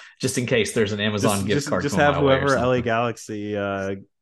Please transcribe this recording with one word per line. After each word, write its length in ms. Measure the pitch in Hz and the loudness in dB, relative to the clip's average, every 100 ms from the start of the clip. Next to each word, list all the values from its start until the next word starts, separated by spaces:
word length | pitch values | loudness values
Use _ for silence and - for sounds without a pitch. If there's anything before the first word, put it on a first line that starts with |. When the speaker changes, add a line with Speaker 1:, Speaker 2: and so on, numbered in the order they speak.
| - - | -20 -6
Speaker 1:
just 180 | 131 - | -4 -2
in 80 | 120 | 0
case 280 | 123 101 | 0 2
there's 180 | 123 101 | 0 0
an 80 | 104 | 0
Amazon 360 | 107 104 107 101 | -2 2 2 2
Speaker 2:
Just, 120 | 98 | 0
Speaker 1:
gift 100 | 98 | 0
Speaker 2:
just, 120 | - | 0
Speaker 1:
card 140 | - | -2
Speaker 2:
just 120 | 143 - | 0 2
Speaker 1:
coming 180 | 143 | 2
Speaker 2:
have 80 | 143 | 4
Speaker 1:
my 60 | 143 | 2
way 80 | 135 | 2
or 40 | |
Speaker 2:
whoever 160 | 139 131 | 2 2
L 140 | 123 | 2
A 40 | 127 | 0
Speaker 1:
something. 80 | |
Speaker 2:
Galaxy, 720 | 117 113 120 113 - 107 104 104 | 0 0 -2 -4 -10 -8 -6 -4
uh, 400 | 101 98 98 98 98 _ | -4 -4 -4 -6 -12 _